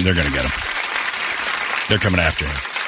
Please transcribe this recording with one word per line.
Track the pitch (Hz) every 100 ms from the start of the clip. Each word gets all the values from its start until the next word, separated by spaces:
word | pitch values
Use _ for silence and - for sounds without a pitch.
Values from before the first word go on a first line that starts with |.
they're | 92
gonna | 87 71
get | 85
him. | - - - - - - - - - - - - - - -
They're | 104
coming | 104 90
after | 80 -
him. | 73 71 - -